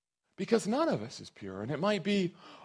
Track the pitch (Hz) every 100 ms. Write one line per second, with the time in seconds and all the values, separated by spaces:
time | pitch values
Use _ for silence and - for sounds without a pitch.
0 | _ _ _ - 196 226 190 254 320 156
1 | 120 - 113 - 101 95 113 143 202 202
2 | 160 202 180 - - -